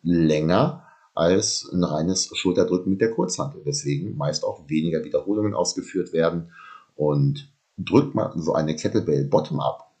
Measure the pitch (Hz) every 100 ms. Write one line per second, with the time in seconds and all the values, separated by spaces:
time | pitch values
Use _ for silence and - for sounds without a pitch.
0 | 85 85 80 76 78 95 160 - - _
1 | _ - 82 95 107 - - 90 85 76
2 | 82 95 - - 92 90 87 90 95 98
3 | 113 - 92 - 69 - 73 71 71 71
4 | 98 135 71 - - - 73 78 82 80
5 | - - 95 107 107 - 90 - - 95
6 | 87 80 82 85 82 - - - _ -
7 | 76 73 69 - - _ _ - 90 117
8 | 147 - - 85 80 - 78 78 - 113
9 | - 69 143 - - 143 135 - - _